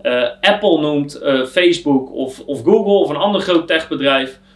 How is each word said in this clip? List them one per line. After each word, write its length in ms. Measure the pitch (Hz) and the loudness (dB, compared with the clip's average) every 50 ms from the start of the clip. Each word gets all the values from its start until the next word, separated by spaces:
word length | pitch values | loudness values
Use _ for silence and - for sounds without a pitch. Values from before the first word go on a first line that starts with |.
eh, 220 | - 120 123 123 120 - - - | -4 -2 0 0 -2 -2 -4 0
Apple 380 | 185 202 202 - 208 190 165 151 | 0 0 2 2 2 0 0 2
noemt, 360 | 151 151 147 143 139 143 - | 0 0 0 -2 -2 -4 -8
eh, 300 | - - 143 135 131 127 | -6 -2 0 0 0 0
Facebook 680 | 127 - 180 180 175 170 - - 147 139 131 131 - | 0 0 2 4 2 2 2 0 0 0 0 0 -4
of, 280 | - 131 131 - - - | -8 -8 -8 -8 -8 -14
of 240 | - 143 139 120 117 | -10 -10 -8 -2 2
Google 300 | 175 220 226 196 202 202 | 4 4 4 4 4 2
of 160 | 190 160 143 | 2 2 0
een 60 | 147 | -2
ander 260 | 147 196 208 202 175 | -2 -2 0 0 0
groot 260 | - 180 175 160 156 | 0 0 0 0 0
techbedrijf, 720 | - 160 156 - - 156 131 135 139 135 135 131 131 - - _ _ _ | 0 -2 -2 -2 -4 -4 -2 0 2 2 0 -2 -4 -10 -16 _ _ _